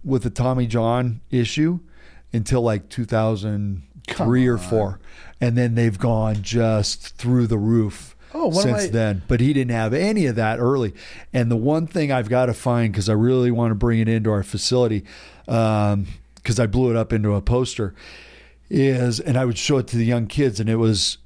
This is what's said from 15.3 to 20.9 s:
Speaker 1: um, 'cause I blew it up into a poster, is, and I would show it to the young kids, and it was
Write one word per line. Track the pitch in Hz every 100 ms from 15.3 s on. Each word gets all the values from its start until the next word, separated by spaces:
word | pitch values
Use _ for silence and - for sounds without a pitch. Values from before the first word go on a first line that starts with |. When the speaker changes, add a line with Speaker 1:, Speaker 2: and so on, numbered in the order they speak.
| - -
Speaker 1:
um, | 117 110 107 104 101 98 - - -
'cause | - 113
I | 113
blew | 113 127
it | 113
up | 110
into | 113 104
a | 104
poster, | 92 123 127 - 101 - - - - - - - -
is, | - 135 127 123 113
and | - 123
I |
would | 127 107
show | - 139
it | 113
to | 117
the | 113
young | 120 110
kids, | - 139 101
and | 110
it | 113
was | 113